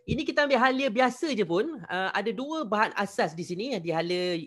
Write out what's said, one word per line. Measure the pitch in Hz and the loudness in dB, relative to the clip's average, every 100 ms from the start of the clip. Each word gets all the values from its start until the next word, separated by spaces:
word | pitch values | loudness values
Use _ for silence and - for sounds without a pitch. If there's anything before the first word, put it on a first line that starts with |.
Ini | - 233 302 | -4 -2 0
kita | 285 | 2
ambil | 294 254 | 4 4
halia | 262 262 277 | 4 4 0
biasa | 214 254 247 330 | 4 2 2 -2
je | 226 175 | 0 0
pun, | 170 294 285 165 | 0 0 -4 -6
ah, | 180 190 | -4 -2
ada | - 208 208 | -2 -2 -4
dua | 277 320 233 | -4 -4 -2
bahan | 208 226 - | 2 2 0
asas | 202 - 185 | -2 0 -2
di | 160 160 | -2 -6
sini, | 175 254 220 | -6 -4 -4
di | 170 160 | 0 0
halia | 170 180 180 170 | 0 0 0 -2